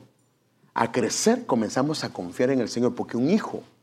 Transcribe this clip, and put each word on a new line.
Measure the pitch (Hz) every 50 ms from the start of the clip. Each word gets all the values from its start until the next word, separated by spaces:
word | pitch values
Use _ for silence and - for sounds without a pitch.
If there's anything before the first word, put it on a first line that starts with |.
| - _ _ _ _ _ _ _ _ _ _ _ _ _ -
a | - 117 117
crecer, | - 127 - 147 - - - 214 233 254 247
comenzamos | - 135 117 107 98 - 127 135 151 - - -
a | 113 -
confiar | - 92 87 - - 127 127
en | 139 127
el | 113 123
Señor, | - 117 123 120 120
porque | - 101 - - 117
un | 127 156
hijo, | 202 214 - - - - - - _ _